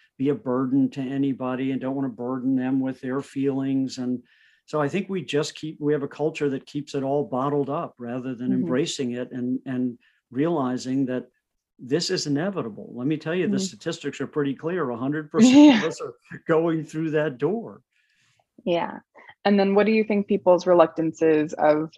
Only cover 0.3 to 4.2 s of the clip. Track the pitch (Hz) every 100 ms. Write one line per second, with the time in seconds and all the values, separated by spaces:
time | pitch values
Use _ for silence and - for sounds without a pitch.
0.3 | 143 131 123 135 139 131 139 131 139 139
1.3 | 123 127 127 135 131 131 135 135 107 123
2.3 | 131 123 131 127 135 131 127 127 135 139
3.3 | 139 139 135 135 135 131 127 123 123